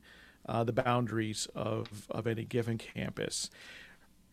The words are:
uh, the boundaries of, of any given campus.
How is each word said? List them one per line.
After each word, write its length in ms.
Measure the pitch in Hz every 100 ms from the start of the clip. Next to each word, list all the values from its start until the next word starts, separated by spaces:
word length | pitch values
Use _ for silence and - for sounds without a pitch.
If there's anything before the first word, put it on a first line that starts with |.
| - - - - -
uh, 160 | 113
the 120 | 117
boundaries 760 | 113 123 120 117 113 110 107 -
of, 520 | - 110 110 110 104 -
of 160 | - 113
any 180 | 110
given 320 | 110 123 117 113
campus. 720 | - - - - - - - - - - - - - - -